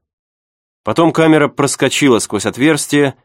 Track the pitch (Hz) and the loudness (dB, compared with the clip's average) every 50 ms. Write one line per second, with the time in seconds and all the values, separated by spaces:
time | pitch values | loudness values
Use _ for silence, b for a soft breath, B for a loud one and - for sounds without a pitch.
0 | _ _ _ _ _ _ _ _ _ _ _ _ _ _ _ _ - 107 110 - | _ _ _ _ _ _ _ _ _ _ _ _ _ _ _ _ -8 -6 -2 0
1 | 170 165 135 165 160 160 156 151 147 139 - - 143 135 - - 143 131 - - | 0 0 2 2 2 4 4 2 2 0 -2 -2 -4 -4 -2 -2 -2 -2 -2 0
2 | 147 139 117 104 - - - 101 95 107 90 113 131 156 156 143 - - - 147 | 2 2 2 2 0 -4 -6 -4 -4 -4 -4 -2 0 0 0 0 -4 -2 0 0
3 | 143 135 127 _ _ | 0 0 -2 _ _